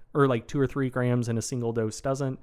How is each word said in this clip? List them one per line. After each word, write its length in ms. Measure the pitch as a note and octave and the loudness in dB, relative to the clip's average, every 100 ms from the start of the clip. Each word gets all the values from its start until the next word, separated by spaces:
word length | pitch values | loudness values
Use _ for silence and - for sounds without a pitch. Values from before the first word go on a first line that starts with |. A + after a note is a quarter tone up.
| - | -4
or, 140 | D3+ C#3 | 2 4
like, 180 | A#2+ - | 4 0
two 140 | D3 | 0
or 80 | C3 | 0
three 220 | C#3+ C3 | 0 -2
grams 360 | B2+ B2 B2 A#2 | 0 2 2 0
in 80 | A2+ | -2
a 40 | |
single 300 | - B2+ A#2 | -2 -4 -2
dose 260 | A2+ A2 - | 0 -2 -2
doesn't, 380 | C3+ C3+ C#3 C3+ | -4 -2 -2 -6